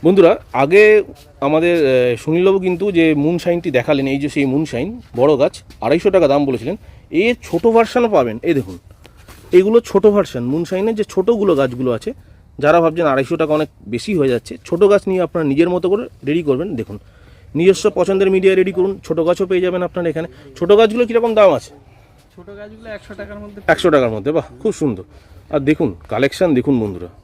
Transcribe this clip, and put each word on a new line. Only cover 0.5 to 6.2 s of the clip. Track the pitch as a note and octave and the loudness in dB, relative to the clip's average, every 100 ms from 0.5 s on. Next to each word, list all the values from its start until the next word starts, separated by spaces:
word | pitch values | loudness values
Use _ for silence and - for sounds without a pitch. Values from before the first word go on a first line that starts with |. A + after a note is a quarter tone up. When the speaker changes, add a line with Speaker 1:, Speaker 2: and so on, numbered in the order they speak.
Speaker 1:
আগে | B2 C#3 F#3+ G#3+ G#3+ G3 - - - | -2 2 6 6 4 0 -12 -20 -6
আমাদের, | C#3 D#3 E3+ E3+ | -2 0 2 2
আহ, | C#3+ C3 B2 A#2 | 2 2 2 0
সুনীলবাবু | - E3 F#3 G3 | -2 0 2 2
কিন্তু | F#3 F3 G3+ | 0 -2 -2
যে | F3 E3 | 2 2
মুনশাইনটি | D3+ D3 F3 F3 F3 E3+ | 2 0 -2 -2 -2 0
দেখালেন, | B2+ A#2 C#3+ C3+ | -2 0 -2 0
এই | C#3 | -4
যে | C#3+ | -4
সেই | D3 | -2
মুনশাইন, | C#3 C3+ D#3 A#2 D#3 A#3+ - B2+ | -2 -2 -2 -6 -6 -10 -14 0
বড় | C3+ D3 | 2 2
গাছ, | D3 - - - | 0 -2 -20 -8
আড়াইশো | A2+ D#3 G3+ | -2 0 2
টাকা | F#3 | 2